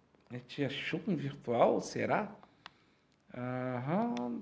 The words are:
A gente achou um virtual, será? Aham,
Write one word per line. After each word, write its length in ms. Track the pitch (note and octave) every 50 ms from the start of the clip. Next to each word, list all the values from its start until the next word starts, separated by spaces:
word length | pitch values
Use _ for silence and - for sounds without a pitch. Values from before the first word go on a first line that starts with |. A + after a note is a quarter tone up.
| _ _ - _ _ -
A 40 | A#2+
gente 300 | B2 - - - C#3+ C#3
achou 360 | B2 - - - - - F3 - A#3
um 80 | F3
virtual, 640 | C#3+ C#3 C#3 - - - A#2+ A#2 A#2+ E3+ A#3 A3+ -
será? 500 | - - - A#2 G#2+ - C#3 G3 G#3+ G#3 - - - - - _ _ - - _ _ _ _ _ _ _ _ _ _ - -
Aham, 1040 | B2+ B2 B2 B2+ B2+ B2+ B2+ B2+ A#2+ B2 C#3+ E3+ G#3 A#3 A#3+ A#3+ A#3+ B2 A#2+ A#2 A#2